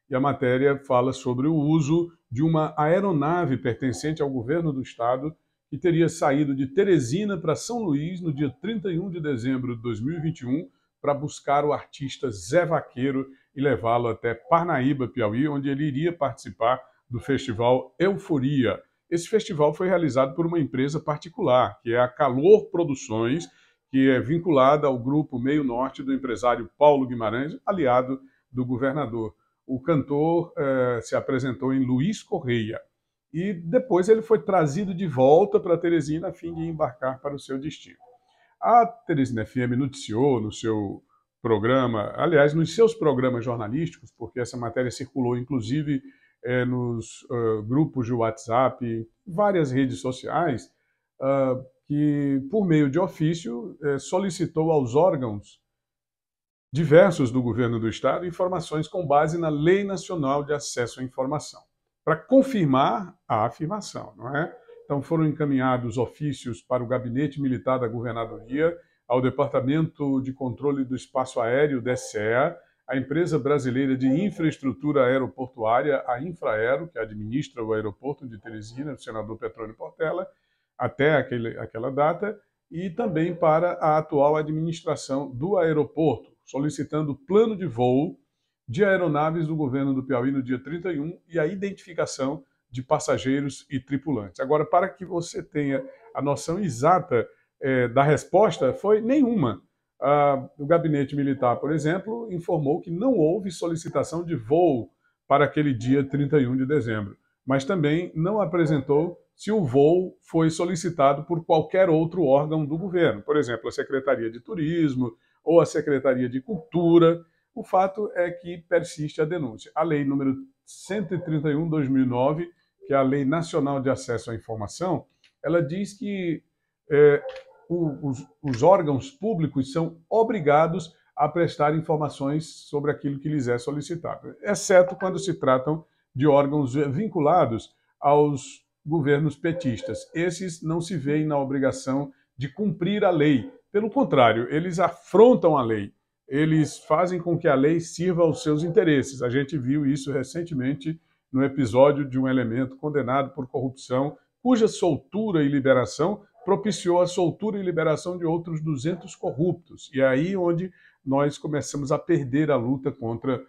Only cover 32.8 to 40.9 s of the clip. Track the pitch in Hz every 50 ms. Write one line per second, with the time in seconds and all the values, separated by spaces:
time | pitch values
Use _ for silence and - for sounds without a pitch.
32.8 | - _ _ _ _ _ _ _ _ _ - 160 185 202 208 170 170 165 202 254
33.8 | 254 - 214 180 185 208 220 220 220 - 226 - - - 190 180 156 143 135 190
34.8 | 208 185 190 170 196 170 127 127 131 135 151 175 208 202 - 202 - 180 170 165
35.8 | 175 175 170 165 139 147 151 165 185 185 - - - 165 170 165 160 165 165 156
36.8 | 156 131 - - 131 131 131 131 - 143 143 139 - - 135 135 139 156 151 -
37.8 | - - - _ _ - - _ _ _ _ _ _ _ _ _ - 196 220 240
38.8 | 226 226 - - _ - 170 139 131 117 117 110 107 - - 127 123 120 120 120
39.8 | 143 131 - - - - 107 113 135 147 131 117 107 104 - - - 113 110 107
40.8 | 104 98